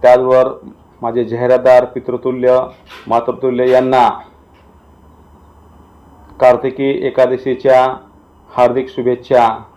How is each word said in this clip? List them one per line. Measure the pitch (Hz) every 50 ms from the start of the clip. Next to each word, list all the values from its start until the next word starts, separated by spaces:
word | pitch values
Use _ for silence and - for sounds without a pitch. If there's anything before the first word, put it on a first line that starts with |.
| -
त्याचबरोबर | 123 123 127 131 131 127 131 127 131 135 - - - - _ _ _ _ _ -
माझे | 117 117 123 120
जाहिरातदार, | 107 117 117 123 123 127 123 123 131 127 123 123
पितृतुल्य, | 120 - 131 123 - 123 123 - 131 127 127 123 123 127 127 127 - - - _ - - - -
मातृतुल्य | - 110 117 117 - 120 117 - 131 123 120 127 127
यांना | 127 127 131 131 131 127 123 110 - - - - _ _ _ _ _ _ _ _ _ _ _ _ _ _ _ _ _ _ _ _ _ _ _ _ _ _ _ _ - - - _ _ _ _ - _ _ - - - -
कार्तिकी | - 127 123 117 - 135 127 - 135 135 139 - 139
एकादशीच्या | 135 120 - 131 123 127 123 - 135 127 120 - 135 131 127 127 131 131 135 - _ _ _ _ _ _ _ _ _ -
हार्दिक | - 123 120 120 131 131 131
शुभेच्छा. | - - 123 123 123 120 123 - 135 120 120 113 113 117 - - _